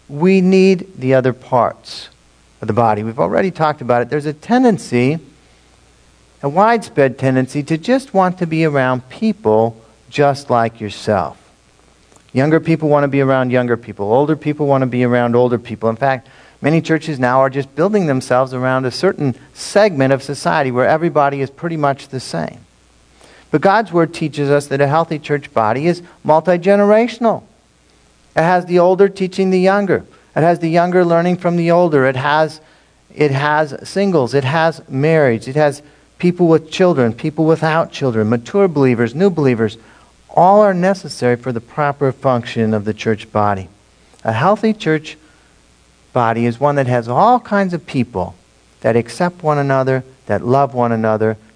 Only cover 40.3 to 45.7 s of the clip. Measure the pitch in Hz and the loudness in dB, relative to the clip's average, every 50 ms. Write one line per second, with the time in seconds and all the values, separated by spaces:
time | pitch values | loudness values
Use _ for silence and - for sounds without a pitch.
40.3 | - - 165 185 202 208 214 202 190 180 175 190 196 190 - 147 - - 127 123 | 0 2 4 6 6 6 4 4 2 2 0 0 -2 -2 -6 -12 -6 -2 0 0
41.3 | 123 120 120 131 123 117 - - - - 147 143 139 - 143 135 127 - - 135 | 0 0 -4 -6 -8 -8 -10 -8 -4 -2 -2 -2 -2 0 -2 -2 -2 0 0 0
42.3 | 127 120 117 - - 120 113 110 110 107 101 107 104 - - 120 110 104 - - | 0 0 -2 -4 -4 -2 -2 0 -2 -2 -2 -6 -8 -4 -4 -4 -4 -4 -6 -4
43.3 | - 107 104 104 101 95 92 92 _ _ _ _ _ _ _ _ _ _ - 113 | -2 0 0 0 -2 -4 -6 -12 _ _ _ _ _ _ _ _ _ _ -4 -4
44.3 | 113 110 143 190 214 214 - 220 214 - - 160 156 151 156 - - - _ _ | -2 0 2 0 2 2 0 -2 -2 -2 -2 -2 -2 -2 -4 -10 -18 -20 _ _
45.3 | _ _ _ _ _ _ _ _ | _ _ _ _ _ _ _ _